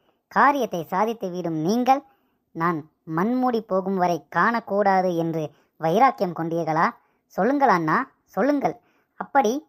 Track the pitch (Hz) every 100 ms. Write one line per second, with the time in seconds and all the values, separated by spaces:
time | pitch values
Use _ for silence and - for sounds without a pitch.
0 | _ _ _ 190 247 285 220 185 156 185
1 | 214 226 190 175 170 160 156 226 247 269
2 | - _ _ _ _ - 165 165 139 _
3 | - 160 196 254 254 233 208 190 185 196
4 | 180 170 - 170 190 233 - 196 202 190
5 | 185 170 165 165 151 - _ - 160 175
6 | 262 254 190 165 165 165 156 156 190 240
7 | _ _ _ - 190 285 269 185 160 175
8 | - _ _ - 240 294 180 156 _ _
9 | _ - 196 - 208 262